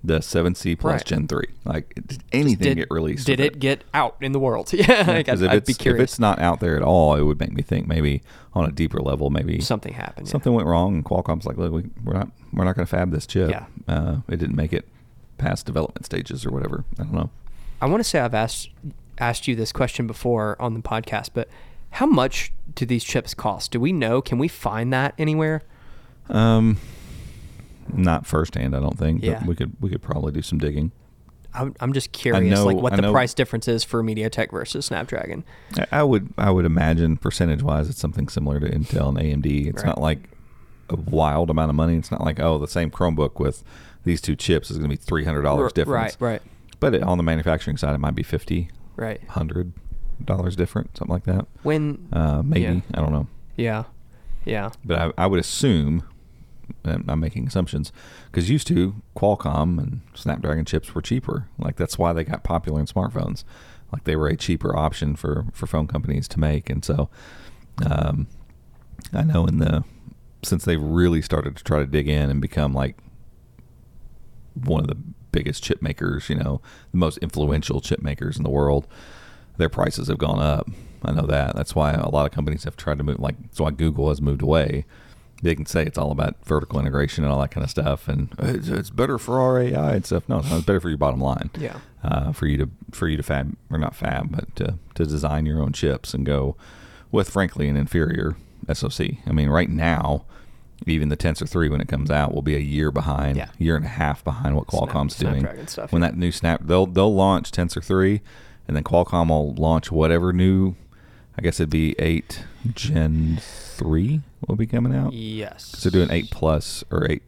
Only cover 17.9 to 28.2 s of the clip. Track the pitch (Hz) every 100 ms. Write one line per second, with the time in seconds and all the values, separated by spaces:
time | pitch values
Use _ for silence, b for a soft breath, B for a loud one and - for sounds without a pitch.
17.9 | 202 226 160 120 113 110 - - - 151
18.9 | - - - 120 113 - 117 110 - 123
19.9 | - 117 110 123 117 107 92 120 113 -
20.9 | 110 107 107 - 117 117 B B B B
21.9 | - 285 196 131 - - - - - 120
22.9 | 120 - 131 - - 107 92 - 120 135
23.9 | 185 113 123 - 120 160 - - 107 120
24.9 | 131 139 - 156 156 156 156 b b b
25.9 | b b b - 107 113 113 113 107 B
26.9 | B B B B B B B B B -
27.9 | - 90 80